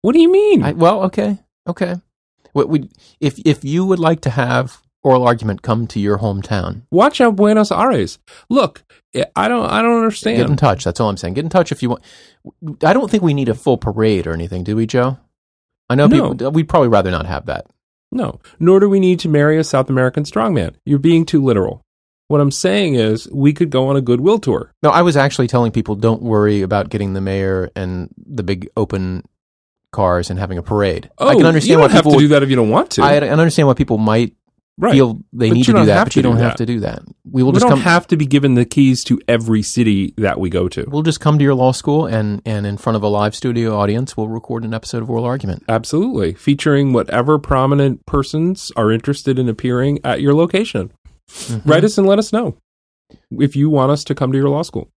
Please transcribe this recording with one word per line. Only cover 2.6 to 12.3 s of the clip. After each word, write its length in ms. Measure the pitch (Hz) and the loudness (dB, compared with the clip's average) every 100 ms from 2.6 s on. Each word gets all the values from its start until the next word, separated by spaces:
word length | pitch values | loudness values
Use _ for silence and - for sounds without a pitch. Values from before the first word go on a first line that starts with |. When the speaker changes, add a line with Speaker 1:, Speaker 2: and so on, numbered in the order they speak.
| - | 0
Speaker 2:
we, 200 | 156 - _ _ _ | -2 -4 _ _ _
if, 180 | 147 - | -6 0
if 180 | 160 143 | 0 0
you 200 | 139 165 | -2 -2
would 140 | 190 180 | 0 0
like 220 | 165 165 | 0 0
to 80 | 139 | -2
have 480 | 117 123 123 127 - _ _ | -2 -2 -2 -4 -12 _ _
Oral 200 | 135 127 | 2 4
Argument 380 | 123 117 107 98 | 4 0 -2 -6
come 240 | - 113 113 | -2 -2 -2
to 120 | 113 | -4
your 180 | 101 101 | -2 -2
hometown. 640 | 110 98 - 104 90 104 _ | -2 -4 -4 -4 -4 -10 _
Speaker 1:
Watch 300 | 175 269 - | 2 2 2
out 160 | 240 196 | 0 2
Buenos 340 | 208 214 208 | 2 2 0
Aires. 480 | 175 247 170 90 - _ - _ | 0 0 0 -4 -8 _ -20 _
Look, 320 | 120 - - _ _ _ | -2 -2 -6 _ _ _
I, 120 | 127 - - | -6 -4 -2
I 120 | 208 | -2
don't, 220 | 240 214 | -2 -2
I 100 | 214 | 0
don't 160 | 233 233 | 0 0
understand. 400 | 226 208 214 226 | 0 -2 -4 -2
Speaker 2:
Get 120 | - | 0
in 60 | 143 | 2
touch. 260 | 135 92 | 0 0
That's 160 | 90 - | -4 -2
all 100 | 110 | -2
I'm 80 | 98 | -2
saying. 160 | 87 | -6
Get 100 | 95 | -6
in 60 | 156 | 0
touch 200 | 185 165 | 0 0
if 120 | 151 | -4
you 80 | 123 | -4
want. 120 | 117 _ - _ | -6 _ -20 _